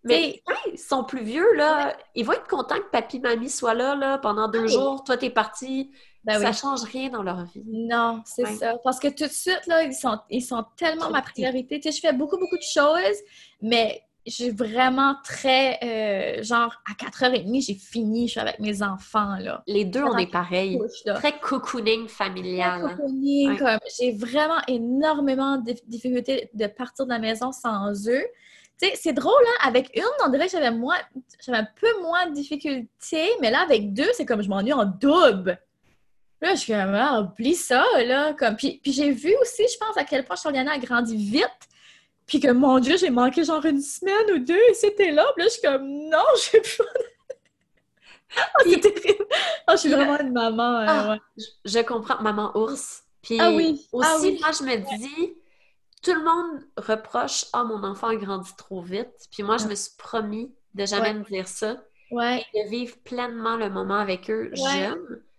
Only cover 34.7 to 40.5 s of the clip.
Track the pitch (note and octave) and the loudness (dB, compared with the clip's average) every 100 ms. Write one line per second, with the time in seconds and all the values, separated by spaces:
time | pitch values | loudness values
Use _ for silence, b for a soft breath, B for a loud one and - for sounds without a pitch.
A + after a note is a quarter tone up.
34.7 | C#4+ G3+ F#3+ C#4 E4 D#4 G3 F#3 F3 _ | 2 0 2 4 6 6 4 -2 -6 _
35.7 | _ _ _ _ _ _ _ E4 F#4+ - | _ _ _ _ _ _ _ -2 -2 0
36.7 | G#3+ F#3+ G3+ C4+ B3+ F#3+ - A#3 E4+ - | -2 0 0 2 0 -2 -2 0 0 2
37.7 | B3 G4+ F#4 A#3+ C4 D4+ D4 A#3 A3 C#4 | 2 4 4 4 2 0 0 0 0 -4
38.7 | - - C4 C#4+ B3 D4+ A#4+ B4+ - A4+ | -4 -4 0 2 0 2 4 2 2 0
39.7 | - A4 A4 C#4+ C4+ C4 - D#4+ | 0 -4 -4 -2 -2 -2 -6 -2